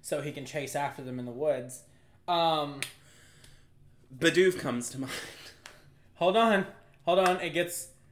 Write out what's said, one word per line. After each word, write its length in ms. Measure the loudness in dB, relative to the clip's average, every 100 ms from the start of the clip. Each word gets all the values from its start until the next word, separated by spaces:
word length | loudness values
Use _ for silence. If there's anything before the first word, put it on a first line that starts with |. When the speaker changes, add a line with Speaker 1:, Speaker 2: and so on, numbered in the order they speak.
Speaker 1:
so 180 | -6 -6
he 120 | -6
can 120 | -10 -8
chase 280 | -8 -6 -4
after 260 | -4 -6
them 160 | -10 -8
in 60 |
the 80 | -8
woods. 500 | -2 0 0 -4 -14 -18 _ _ _ -2
Um, 520 | 2 2 2 -2 -6 -10 -12 _ -20 -20 -20 -20 -20 _ _ -20 _ -20 2
Speaker 2:
Bidoof 420 | 4 6 4 2
comes 320 | -4 -4 -6
to 100 | -8
mind. 120 | -8 -8 -12 -16 -20 -20 -20 -20 -20 -20 -20 0
Speaker 1:
Hold 200 | 2 6
on. 300 | 6 4 0 -8 -20 _
Hold 140 | 2 4
on. 200 | 4 2
It 100 | 0
gets, 340 | -2 -2 -6 -12 -18 -20